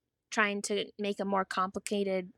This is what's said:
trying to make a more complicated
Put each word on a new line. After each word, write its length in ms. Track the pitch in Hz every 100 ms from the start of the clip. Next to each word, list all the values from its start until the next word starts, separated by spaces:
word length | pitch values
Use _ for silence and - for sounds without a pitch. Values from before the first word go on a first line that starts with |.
| _ _ _
trying 320 | - 208 202
to 240 | - 202 - -
make 200 | 202 202
a 40 | 196
more 200 | 196 190
complicated 880 | - 185 202 - 208 196 190 180